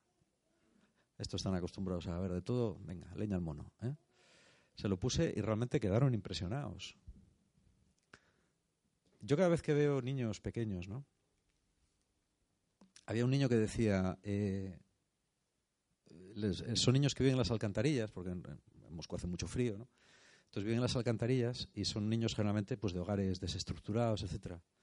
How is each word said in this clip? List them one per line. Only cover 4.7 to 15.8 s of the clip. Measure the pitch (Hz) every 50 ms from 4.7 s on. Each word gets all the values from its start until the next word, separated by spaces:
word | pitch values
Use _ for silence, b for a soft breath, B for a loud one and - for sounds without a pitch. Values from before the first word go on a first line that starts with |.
| b
Se | - - 107
lo | 98 92
puse | - 127 - - 165 160 - -
y |
realmente | 101 101 110 104 123 123 - 143
quedaron | 104 101 92 113 139 135 123
impresionados. | 104 90 - 95 82 - 87 113 143 143 107 90 95 - - - _ _ - - - - - _ _ _ _ _ _ _ _ _ _ _ _ _ _ _ _ b b b b b b b b b b _ _ _ _ _ _ _ _ _ _ _ _
Yo | - 104 139 147
cada | 185 175
vez | 170 151
que | - - 151
veo | 143 147 147 143 135
niños | 120 127 139 131 123 113 101 -
pequeños, | - 104 - 117 117 110 98 90 87 95
¿no? | 98 131 139 - _ _ _ _ _ _ _ _ _ _ _ _ _ _ _ _ _ _ _ _ _ _ _ _ _ _ _ _ _ _ _ _ _ _ - - - - - -
Había | 107 113 120
un | 127
niño | 131 139 139 123
que | 120
decía, | 113 110 104 - - 117 107 101 95 92 92 90 -
eh, | - 104 101 101 104 101 95 98 95 95 92 - - _ _ _ _ _ _ _ _ _ _ _ _ _ _ _ _ _ _ _